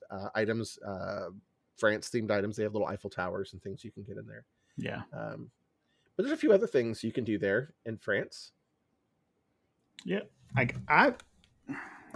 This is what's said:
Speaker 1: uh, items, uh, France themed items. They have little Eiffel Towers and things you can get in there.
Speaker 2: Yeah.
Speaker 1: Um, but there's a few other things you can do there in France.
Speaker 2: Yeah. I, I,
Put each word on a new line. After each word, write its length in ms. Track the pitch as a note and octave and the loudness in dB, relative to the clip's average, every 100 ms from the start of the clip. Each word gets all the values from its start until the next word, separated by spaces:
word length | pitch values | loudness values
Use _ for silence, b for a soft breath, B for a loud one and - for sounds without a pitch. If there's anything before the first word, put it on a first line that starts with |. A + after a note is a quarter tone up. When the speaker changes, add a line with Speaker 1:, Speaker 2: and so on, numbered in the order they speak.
| - | -12
Speaker 1:
uh, 200 | G2 G2 | -10 -4
items, 460 | A2 A2 A2+ G#2+ - | 0 0 0 -4 -8
uh, 500 | - F#2+ F#2+ G2+ F2+ G2 - _ _ - | -10 -6 -6 -6 -8 -12 -20 _ _ 2
France 320 | A2 G#2 - | 2 2 0
themed 220 | B2 A2 | -2 2
items. 260 | G#2 G#2 A2 | 2 0 0
They 60 | |
have 100 | G#2+ | -2
little 140 | G#2 - | 0 -2
Eiffel 240 | G2+ G2+ | -2 -6
Towers 420 | - F2+ F#2+ F#2+ | -4 -4 -4 -6
and 80 | F#2 | -10
things 220 | G2+ F#2+ | -10 -10
you 80 | A2+ | -12
can 120 | - | -14
get 140 | G#2 G2+ | -12 -12
in 80 | G#2+ | -12
there. 200 | G#2+ A#2+ _ _ - | -16 -20 _ _ -8
Speaker 2:
Yeah. 260 | A2+ G#2+ - | -6 -6 -8
Speaker 1:
Um, 380 | C#3+ A2 G#2+ A2+ _ _ _ _ _ _ - | -10 -8 -10 -14 _ _ _ _ _ _ -4
but 60 | |
there's 100 | A#3+ | -2
a 40 | D#4 | 2
few 140 | D4+ | 6
other 160 | G3 A3 | 6 6
things 360 | C#3 A#2 G#2+ | 2 2 0
you 80 | A2+ | -2
can 100 | B2 | -2
do 140 | A#2 G#2 | 0 0
there 380 | G2+ G2+ C#3 _ - | 2 2 0 _ -10
in 120 | A2 | -6
France. 540 | - G#2 - - - _ _ _ _ _ _ _ _ _ _ _ _ _ _ - | 0 0 0 -8 -18 _ _ _ _ _ _ _ _ _ _ _ _ _ _ -14
Speaker 2:
Yeah. 180 | - G3 - _ - - | -4 -4 -4 _ -2 0
I, 140 | A#2+ - - | 2 0 4
I, 260 | D3+ C4 A#3+ - _ _ _ - C#3 B B B | 8 8 4 -8 _ _ _ -12 -12 B B B